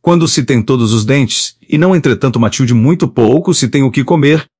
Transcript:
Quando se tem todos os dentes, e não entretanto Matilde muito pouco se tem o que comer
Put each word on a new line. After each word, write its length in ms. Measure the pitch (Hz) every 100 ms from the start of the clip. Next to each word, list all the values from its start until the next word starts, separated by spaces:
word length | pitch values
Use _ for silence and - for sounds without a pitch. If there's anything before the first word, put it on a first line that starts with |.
Quando 260 | - 170 160
se 160 | -
tem 180 | 123 123
todos 300 | 110 131 113
os 140 | 113 107
dentes, 500 | 139 120 - - _ _
e 80 | 151
não 180 | 180 180
entretanto 440 | 139 110 135 117
Matilde 340 | 110 - 127
muito 340 | 120 127 175 160
pouco 460 | - 110 147 190
se 140 | 170 123
tem 160 | 143
o 80 | 135
que 120 | 127
comer 420 | 127 170 139 156 -